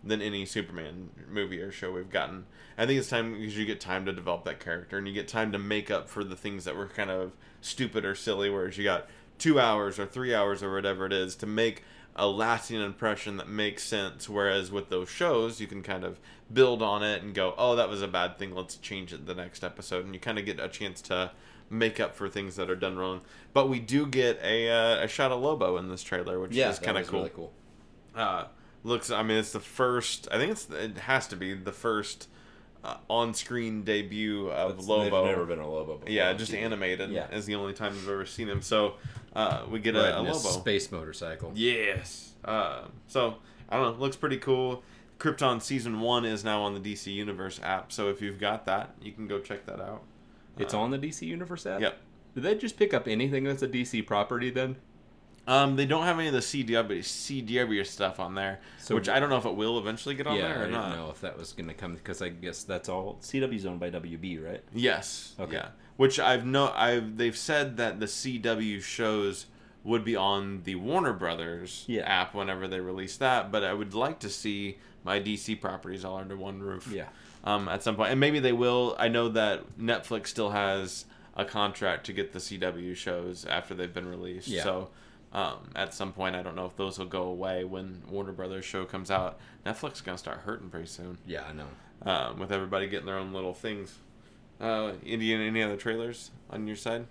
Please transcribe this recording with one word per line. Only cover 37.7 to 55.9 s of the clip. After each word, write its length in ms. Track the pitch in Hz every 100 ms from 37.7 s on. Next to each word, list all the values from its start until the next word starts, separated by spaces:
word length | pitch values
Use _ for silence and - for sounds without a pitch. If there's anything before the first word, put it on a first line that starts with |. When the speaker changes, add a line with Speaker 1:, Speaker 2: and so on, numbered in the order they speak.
Speaker 1:
time 200 | 98 107
we've 160 | 98 95
ever 160 | 98 92
seen 240 | - 110
him. 120 | 101
So, 320 | - 110 104 - - - - -
uh, 300 | 104 69 57
we 100 | 110
get 140 | 107 107
Speaker 2:
Riding 160 | 95 87
Speaker 1:
a, 60 |
a 40 | 90
Speaker 2:
his 100 | 160
Speaker 1:
Lobo. 160 | 98 90
Speaker 2:
space 300 | 92 101 -
motorcycle. 600 | 90 78 78 82 80 82
Speaker 1:
Yes. 800 | 104 117 120 107 95 95 - - -
Uh, 440 | - 110 90 64 - - -
so, 280 | 135 120 110 - - -
I 60 | 120
don't 180 | 127
know, 60 | 117
looks 140 | 135 131
pretty 220 | 151 131
cool. 440 | 135 127 127 123 - - - -
Krypton 420 | 156 147 139 117
season 380 | - 135 117 110
one 240 | 113 120 117
is 180 | 107 107
now 160 | 107
on 100 | 104
the 60 | 101
D 160 | 98 101
C 160 | -
Universe 480 | 98 104 92 95 -
app, 300 | - 95 -
so 180 | - 101
if 120 | 101
you've 160 | 104 98
got 260 | 101 110 101
that, 300 | 95 - -
you 100 | 104
can 160 | 101 104
go 120 | 101
check 260 | - 101 -
that 120 | 95
out. 200 | 101 107 - - - - - -
Speaker 2:
It's 160 | 101
Speaker 1:
Uh, 60 | 107
Speaker 2:
on 120 | 113
the 60 | 139
D 140 | 147
C 140 | - 160
Universe 400 | 170 175 170 -
app? 160 | -
Speaker 1:
Yep. 160 | 107 - - - - -
Speaker 2:
Did 80 |
they 120 | 147 214
just 220 | 233 -
pick 160 | 202
up 140 | 131 117
anything 340 | 110 135 135
that's 180 | 135 135
a 60 | 135
D 160 | 123
C 180 | 123 117
property 480 | 101 104 104 123 123
then? 280 | 127 131 131 - - - - - - -
Speaker 1:
Um, 300 | 131 139 135
they 80 |
don't 160 | 139